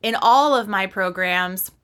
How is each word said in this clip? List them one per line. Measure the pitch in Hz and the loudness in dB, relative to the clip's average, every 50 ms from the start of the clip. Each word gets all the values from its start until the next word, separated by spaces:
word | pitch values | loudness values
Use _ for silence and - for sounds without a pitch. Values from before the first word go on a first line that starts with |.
in | - 226 226 - | -4 -4 -4 0
all | - 226 240 269 285 302 277 | 4 4 6 6 4 4 2
of | 247 226 208 | 0 0 -2
my | 208 196 190 | -4 -4 -4
programs | 190 - 196 185 185 180 185 185 180 180 180 180 180 185 185 - - _ _ | -4 -4 -4 -4 -4 -2 -4 -2 -2 0 -2 -2 -4 -6 -8 -10 -12 _ _